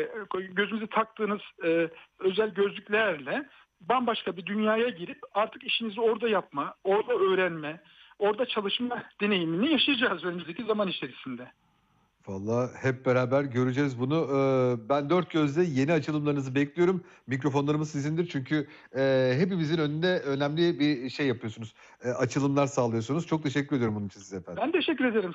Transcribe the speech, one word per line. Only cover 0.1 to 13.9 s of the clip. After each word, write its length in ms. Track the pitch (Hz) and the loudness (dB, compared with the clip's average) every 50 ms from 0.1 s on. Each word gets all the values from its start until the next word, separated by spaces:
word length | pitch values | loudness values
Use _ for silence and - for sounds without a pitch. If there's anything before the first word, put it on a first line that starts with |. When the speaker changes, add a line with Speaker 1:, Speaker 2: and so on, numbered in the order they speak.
| - 220 202 - - 185 190 190 | -6 -10 -10 -6 -6 -6 -6 -4
Speaker 1:
gözünüze 340 | 185 190 202 185 214 214 220 | -2 -2 0 0 -2 -6 -6
taktığınız, 540 | 208 - 214 226 - - - 214 202 208 190 - - - - - | -2 0 0 0 -2 -2 -4 -2 -2 -2 -4 -6 -14 -10 -4 0
e, 240 | 165 165 170 165 160 - - - _ _ - | 2 2 2 2 0 -4 -12 -20 _ _ -2
özel 320 | 180 190 190 190 214 214 175 | -2 0 0 0 -2 0 0
gözlüklerle 920 | 190 202 202 175 - - - 202 214 226 202 170 147 131 135 180 262 302 - - - - _ _ _ | 0 0 0 -2 -6 -8 -2 0 0 2 0 0 -2 -4 -4 -4 -4 -6 -8 -16 -20 -20 _ _ _
bambaşka 560 | 180 165 233 262 247 233 220 - - 190 175 | -2 0 0 2 2 0 -2 -2 -4 -6 -6
bir 100 | 170 175 | -6 -6
dünyaya 420 | 170 202 214 214 214 220 226 233 247 | -4 -2 0 2 2 2 2 0 -2
girip 300 | 233 165 175 170 277 - - - - | -2 -6 -10 -12 -12 -14 -12 -6 -2
artık 300 | 202 214 214 - 254 - | -2 -2 -2 -4 -10 -6
işinizi 360 | - - - 226 220 190 226 | -4 -4 -2 -4 -4 -2 2
orada 280 | 233 226 233 214 240 233 | 2 2 2 2 0 0
yapma, 460 | 208 180 - - - 143 147 185 - _ - | 0 0 0 -2 -6 -6 -6 -6 -6 _ 0
orada 280 | 190 196 208 208 233 | 2 2 2 2 2
öğrenme, 680 | 247 190 196 190 190 190 185 175 170 160 151 147 156 170 - - - - - - - - | 2 2 4 4 4 4 2 0 -2 -4 -6 -8 -10 -10 -16 -20 -20 -20 -20 -14 -4 0
orada 280 | 208 202 214 208 254 | 0 2 2 2 -2
çalışma 560 | - - 220 196 196 190 - 247 240 240 220 - - _ - | -2 -2 -2 -2 -2 -2 -2 -2 -4 -4 -6 -8 -10 _ -2
deneyimini 520 | 202 208 208 185 170 160 165 175 233 320 | 0 0 2 2 0 0 0 0 2 2
yaşayacağız 520 | 311 247 - - 277 226 247 208 196 160 156 | 2 2 2 2 2 2 2 0 0 -2 -4
önümüzdeki 400 | 180 175 180 165 147 170 - 233 | -6 -6 -6 -8 -10 -10 -8 -4
zaman 240 | 208 214 208 208 185 | -2 0 0 0 -2
içerisinde. 640 | 160 - 151 131 123 - - 135 127 117 127 - - _ _ _ _ _ _ _ _ _ _ _ _ _ - - | -2 -6 -8 -10 -12 -12 -12 -12 -12 -12 -12 -16 -20 _ _ _ _ _ _ _ _ _ _ _ _ _ -14 -10
Speaker 2:
Vallahi 420 | 98 95 98 107 117 120 127 117 - - | -8 -6 -2 0 0 0 0 -2 -4 -2
hep 240 | - 135 127 127 - | -2 -2 -2 0 0
beraber 380 | 131 123 127 127 123 131 139 143 | 2 2 2 2 2 2 0 0
göreceğiz 560 | 135 113 123 127 127 127 135 147 139 | 0 0 0 0 2 2 0 0 0